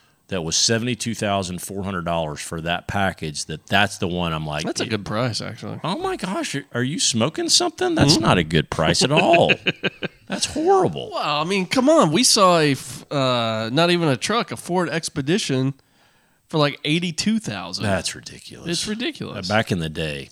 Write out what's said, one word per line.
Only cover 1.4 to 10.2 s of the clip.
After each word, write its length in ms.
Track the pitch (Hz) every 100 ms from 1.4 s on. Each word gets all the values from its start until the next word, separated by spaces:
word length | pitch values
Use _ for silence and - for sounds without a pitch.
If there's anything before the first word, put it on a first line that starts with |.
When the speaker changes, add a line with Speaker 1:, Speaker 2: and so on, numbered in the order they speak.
| 90 87
Speaker 1:
four 220 | - 98
hundred 200 | 95 92
dollars 360 | 85 82 78 73
for 200 | - 82
that 280 | 82 85 -
package, 560 | 101 95 82 78 73
that 200 | - 78 -
that's 300 | 101 101 -
the 100 | 92
one 240 | 87 85
I'm 120 | 80 78
like, 180 | 76
Speaker 2:
That's 160 | 82 -
a 40 |
Speaker 1:
"It 60 | -
Speaker 2:
good 140 | 110
price, 360 | 95 107 123 101
actually. 380 | 98 107 107 107
Speaker 1:
Oh 140 | 151 247
my 180 | 381 370
gosh, 380 | 180 220 302 139
are, 80 | -
are 80 | 120
you 160 | 127 165
smoking 500 | - 113 123 - 330
something? 460 | - 349 - 370
That's 220 | 330 143 170
Speaker 2:
Hmm? 60 |
Speaker 1:
not 140 | - 95
a 40 |
good 240 | 78 80 71
price 340 | - 80 87
at 100 | 127
all. 400 | 151 - 170 - - - - 190
Speaker 2:
<laughs> 360 | - - _